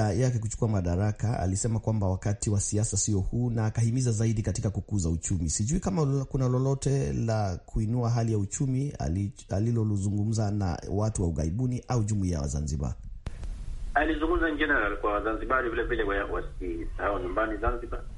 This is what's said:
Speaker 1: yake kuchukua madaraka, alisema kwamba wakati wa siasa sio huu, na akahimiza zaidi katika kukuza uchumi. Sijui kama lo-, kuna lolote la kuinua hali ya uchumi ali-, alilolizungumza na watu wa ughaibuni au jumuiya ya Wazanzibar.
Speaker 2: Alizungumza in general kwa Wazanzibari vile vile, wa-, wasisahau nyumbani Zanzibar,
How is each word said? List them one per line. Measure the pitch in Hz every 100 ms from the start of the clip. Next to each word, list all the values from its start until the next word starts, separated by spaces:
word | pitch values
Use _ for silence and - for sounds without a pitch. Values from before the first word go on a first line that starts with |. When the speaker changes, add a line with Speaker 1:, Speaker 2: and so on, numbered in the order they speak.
| 107
Speaker 1:
yake | 95 127 120
kuchukua | 107 - 117
madaraka, | 104 87 87 107 107 107 123
alisema | 90 95 113 110
kwamba | 110 110 98
wakati | 92 - 104 -
wa | 101
siasa | - 104 113 98
sio | - 101
huu, | 95 120 123
na | 117 110
akahimiza | 117 113 127 127
zaidi | 107 113 110
katika | 107 90 104
kukuza | 98 - 101 82
uchumi. | 82 - 92 80
Sijui | - 107 180
kama | 185 180 143
lo-, | 139 135
kuna | 135 127
lolote | 127 135 135 139 139 139
la | 131 117 110 101 87 -
kuinua | - 107 123 117
hali | 120 113
ya | 107
uchumi | 98 - 135 131 143 -
ali-, | 67 90 101 - -
alilolizungumza | 90 117 117 110 104 101 104 107 110 104
na | 104 95 80 -
watu | 98 110 -
wa | 85
ughaibuni | 78 80 98 127 123 -
au | 120
jumuiya | 107 107 92 82
ya |
Wazanzibar. | 71 69 73 71 67 - - - - - - - - - -
Speaker 2:
Alizungumza | 139 156 151 160 170 165
in | 147
general | 151 135 101 85
kwa | 107
Wazanzibari | 104 107 110 110 131 123
vile | 120
vile, | 113 117
wa-, | 101 101 98
wasisahau | 110 - - 90 82 - - 185 -
nyumbani | - - 339 -
Zanzibar, | 233 120 - - -